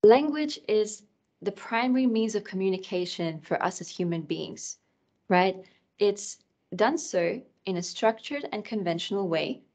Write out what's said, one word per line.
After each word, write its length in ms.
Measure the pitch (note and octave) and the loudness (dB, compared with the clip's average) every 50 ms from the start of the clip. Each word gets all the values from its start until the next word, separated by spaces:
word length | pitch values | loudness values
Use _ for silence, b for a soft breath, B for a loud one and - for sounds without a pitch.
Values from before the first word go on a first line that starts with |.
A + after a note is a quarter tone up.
| - | 10
Language 560 | G#3 A3+ C4+ D4 D4+ C#4+ D4+ D4+ C#4+ - - _ - | 10 8 8 6 2 0 -2 -2 -4 -4 -8 _ -2
is 360 | G#3+ G#3+ G#3+ G#3+ - - - _ _ _ _ _ _ _ | 0 0 0 0 -4 -14 -18 _ _ _ _ _ _ _
the 100 | - G3 | -6 -6
primary 560 | G3 - - - A#3 A3+ A#3+ B3+ B3+ C4 C4 B3+ | -6 -6 -8 -4 -2 0 2 2 2 4 4 4
means 280 | A3+ A3 A3 A3+ G#3 | 4 2 0 0 0
of 80 | G#3 G3+ | -4 -6
communication 960 | - - F#3+ F#3+ F#3+ F#3+ F#3 F#3 - - F3+ F3+ F3 - - E3+ E3 D#3+ D#3 | -4 -4 -2 0 0 0 -2 -4 -4 -4 -4 -4 -4 -4 -4 -4 -4 -4 -6
for 220 | D3 - F3 - - | -4 -4 -2 0 0
us 160 | F3 F3+ - | -2 -2 -4
as 100 | F3 - | -12 -14
human 320 | - - F#3 F3 E3+ E3 | -6 -4 -2 -2 -2 -4
beings, 580 | D#3+ - D#3+ D#3 D#3 D#3+ E3+ D#3 - - - _ _ _ _ _ _ _ _ _ _ _ | -4 -4 -6 -6 -6 -10 -10 -14 -14 -16 -16 _ _ _ _ _ _ _ _ _ _ _
right? 340 | F#3+ F3+ F#3 F#3+ F#3 F#3+ B B B B B B _ _ | 4 4 4 4 0 -4 B B B B B B _ _
It's 420 | G3+ G#3 G3 - - - - _ _ _ _ _ _ _ - | 2 2 2 0 -6 -12 -14 _ _ _ _ _ _ _ 0
done 220 | F3+ G#3 A#3 D#4 E4 | 2 2 2 2 0
so 440 | - - - F#3 F3 E3+ F#3+ B3 - _ _ _ _ | -4 -2 -2 0 0 0 -2 -4 -8 _ _ _ _
in 120 | - F#3 F3 | -4 -4 -4
a 60 | F3 | -4
structured 640 | - - - - A3 A3 A3 - - D4 C#4+ C#4+ - | -6 -8 0 2 2 2 0 -6 -8 -8 -8 -6 -6
and 140 | - G#3+ G#3+ | -8 -8 -8
conventional 640 | - A#3 G#3+ G3 F3 E3 E3+ E3+ - G3+ G3+ G3 F3+ | -6 -6 -4 -2 -2 -2 -2 -4 -4 -2 -2 0 0
way 320 | E3 D#3+ D#3 D3+ C4 - _ _ _ | 0 0 0 -2 -6 -8 _ _ _